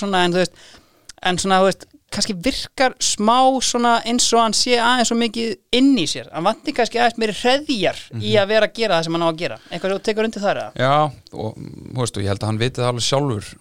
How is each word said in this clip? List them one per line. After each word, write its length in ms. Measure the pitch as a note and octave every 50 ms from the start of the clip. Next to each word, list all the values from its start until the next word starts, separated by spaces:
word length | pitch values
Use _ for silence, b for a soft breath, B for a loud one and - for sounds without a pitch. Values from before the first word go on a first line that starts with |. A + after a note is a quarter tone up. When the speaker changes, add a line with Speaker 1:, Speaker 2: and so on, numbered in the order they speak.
Speaker 1:
svona, 240 | G#3 G3+ G3 F#3 F3+
en 80 | F3 E3+
þú 60 | F#3
veist, 180 | F3+ E3 B B B B B B B B B B B B B - -
en 160 | F#3 F#3 E3+
svona, 220 | - G3 F#3+ F#3
þú 80 | F#3+ G3
veist, 180 | F3+ - - _ _ - _
kannski 280 | _ - G#3 - - G#3
virkar 600 | F3 E3+ C4 - - - - _ - C4 B3+ - -
smá 380 | - - - - G#3 A3 A#3 B3+ C4 C4 C4+ B3+
svona 340 | - - - A#3+ A#3+ A#3+ A#3 A3+ -
eins 240 | A3+ A#3+ A#3+ - -
og 100 | A#3 A#3
hann 160 | A3+ A3 G#3
sé 180 | - - B3 B3
aðeins 360 | A#3+ A3+ A#3 B3+ B3+ A#3 - A#3
svo 20 |
mikið 400 | A#3 A#3 A#3 - A3+ A3+ A3+ - - _ _
inn 220 | - B3 C4 C#4 C#4
í 120 | A3 D#3 -
sér. 180 | - C3+ - - -
Hann 140 | D3+ E3 G3+
vanti 240 | A3+ - - D#4 D4
kannski 240 | - A#3 G#3+ - A3+
aðeins 200 | A#3+ A#3 - -
meiri 160 | A3+ G#3+ G3
hreðjar 640 | - - B3 C4 C#4+ D4+ - C#4 G#3 F3 C#3 - - - - -
í 160 | A2+ G#2+ G#3 G#3+
Speaker 2:
Mhm. 60 | G#3
Speaker 1:
að 60 | G3 F#3+
vera 180 | G#3+ A3 G#3+
að 60 | G3 -
gera 220 | A3+ A3+ G#3 F3+
það 60 | E3 E3
sem 100 | E3 E3
hann 80 | E3+ E3+
á 60 | E3
að 60 | D#3+
gera. 220 | D#3+ F3 C#3 A2+ - - -
Eitthvað 180 | - F3 - F#3+ G3
sem 60 | F#3+
þú 40 | -
tekur 220 | - G#3+ G#3+ A3
undir 140 | A3+ - G3+ G3+
þar, 140 | G3 D#3
eða? 140 | A#2+ A2+ G#2 -
Speaker 2:
Já, 180 | - B2 C3 C#3+ D3+ D3+ D3 B2 - _ -
og, 240 | - - - A2 -
þú 460 | - - - - - - - - B2
veist, 160 | B2 A2 -
og 60 | G#2 G2
ég 40 |
held 140 | G2 G2+ G2+ -
að 60 | G#2+
hann 80 | A2
viti 240 | G#2+ A#2 B2+ - -
það 80 | B2 B2
alveg 180 | B2 A#2+ A2+
sjálfur, 380 | - C#3 C3+ D3 C#3 A#2 G2+ G2+ - - -